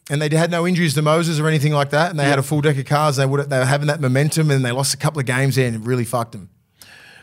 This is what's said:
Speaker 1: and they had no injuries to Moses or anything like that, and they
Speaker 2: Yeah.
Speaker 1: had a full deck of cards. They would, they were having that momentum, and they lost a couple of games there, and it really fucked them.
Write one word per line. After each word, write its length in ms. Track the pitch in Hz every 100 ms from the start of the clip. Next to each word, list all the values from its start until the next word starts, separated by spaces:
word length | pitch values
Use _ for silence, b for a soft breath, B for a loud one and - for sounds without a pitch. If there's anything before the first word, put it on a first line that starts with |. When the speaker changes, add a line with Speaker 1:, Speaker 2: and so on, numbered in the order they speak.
| -
Speaker 1:
and 120 | 143
they 60 | 151
had 220 | 160 170
no 140 | 170 175
injuries 280 | 175 170
to 80 | 139
Moses 380 | 151 160 165 151
or 80 | 156
anything 240 | 156 151
like 180 | 147 139
that, 200 | 147 175
and 80 | 156
they 20 |
Speaker 2:
Yeah. 60 | 143
Speaker 1:
had 80 | 139
a 40 |
full 160 | 135 151
deck 160 | 156 139
of 60 | 127
cards. 300 | 147 151 131
They 100 | 135
would, 240 | 143 139
they 80 | 131
were 60 |
having 240 | 131 147 147
that 120 | 156
momentum, 500 | 131 131 151 160 156
and 120 | 135
they 60 | 123
lost 240 | 123 135
a 20 | -
couple 220 | 151 151
of 60 | 120
games 300 | 127 139 127
there, 100 | 127
and 80 | 110
it 60 |
really 220 | 117 127
fucked 280 | 117 123 117
them. 180 | 107 90 _ _ B B B B B